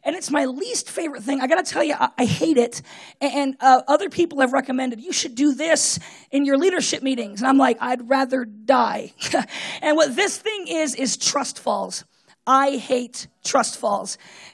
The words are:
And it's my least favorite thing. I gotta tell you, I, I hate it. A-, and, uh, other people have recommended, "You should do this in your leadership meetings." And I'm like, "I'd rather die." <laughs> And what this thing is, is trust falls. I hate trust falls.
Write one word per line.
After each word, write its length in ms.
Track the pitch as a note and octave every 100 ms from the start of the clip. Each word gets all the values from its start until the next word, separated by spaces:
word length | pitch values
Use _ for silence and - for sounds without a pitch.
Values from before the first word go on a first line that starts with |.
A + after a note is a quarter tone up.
And 120 | - F4+
it's 160 | -
my 140 | D4+ C4+
least 440 | B3+ A4+ A#4+ -
favorite 320 | - E4 C#4+
thing. 180 | G#3+ C4+
I 60 | C4
gotta 180 | E4
tell 200 | - D4+
you, 100 | D4+ C#4+
I, 120 | B3+ -
I 80 | B3
hate 320 | - E4 C4+
it. 240 | - - - - - -
A-, 40 | C#4
and, 300 | C#4 C4+ C4+
uh, 240 | C4 B3+ -
other 220 | D4+ G4
people 320 | - E4+ C#4+
have 120 | B3+
recommended, 460 | C4+ C4 B3+ C4 A3+
"You 140 | D#4
should 220 | - D#4 A#3
do 180 | D4
this 460 | B3+ D#4+ D#4 - - - - -
in 140 | C#4 C#4+
your 120 | C4+
leadership 460 | F#4 F4+ - -
meetings." 380 | C4+ B3 G#3+ G3+
And 60 | B3+
I'm 120 | C4+
like, 180 | C4 A3+
"I'd 300 | A#3+ B3+ A#3
rather 340 | C4+ C4+ C4
die." 720 | A#3 G#3 A3 C4 A3+ - A3 - -
<laughs> 140 | - - - - -
And 140 | D#4+ D4+
what 180 | D4 B3+
this 220 | G4+ -
thing 280 | G#4+ G#4 D#4+
is, 280 | D#4+ D#4 A#3
is 200 | C4 -
trust 420 | - - F#3 -
falls. 440 | - D#3+ F#3+ - - _ _ _ -
I 320 | C4 C#4 C#4
hate 500 | - B3+ B3 - - _
trust 360 | - C4+ A3+ -
falls. 380 | A3+ G3+ G3 - - - -